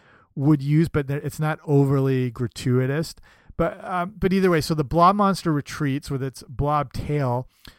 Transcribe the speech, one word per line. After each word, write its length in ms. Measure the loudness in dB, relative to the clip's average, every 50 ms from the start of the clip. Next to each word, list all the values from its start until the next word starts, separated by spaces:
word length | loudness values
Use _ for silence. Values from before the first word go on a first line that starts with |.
| _ _ _ _ _ _ -8
would 260 | 0 2 4 4 4
use, 280 | 2 2 2 2 2 2
but 180 | 0 -4 -2
they're, 120 | -2 -6 -6
it's 200 | -6 -8 -6 -4
not 220 | -4 -4 -4 -4 -2
overly 640 | 2 4 4 4 4 2 2 2 2 0 0 -2 -2
gratuitous. 840 | -4 -6 -6 -6 -6 -4 -2 0 2 2 0 0 -2 -4 -6 -6 -10 -18 -20 -20 _ _ _ _ -4
But, 260 | -2 -2 -2 -2 -8
um, 320 | -10 -6 -4 -4 -4 -6 -6 -2
but 160 | 0 2 2
either 160 | 4 4 4
way, 100 | 4 2
so 140 | 0 0 -2
the 100 | -2 -2
blob 320 | 0 2 6 6 6 6
monster 340 | 4 2 2 0 0 -2 -2
retreats 600 | -2 -2 -2 -6 -8 -4 -2 -2 -2 -4 -4 -6
with 120 | -6 -6
its 200 | -6 -6 -8 -12 -18
blob 460 | -16 -6 -4 -2 0 0 0 -2 -4
tail 560 | -8 -8 -6 -4 -2 0 0 0 -2 -2 -4 -8 _ _ _ -20 -20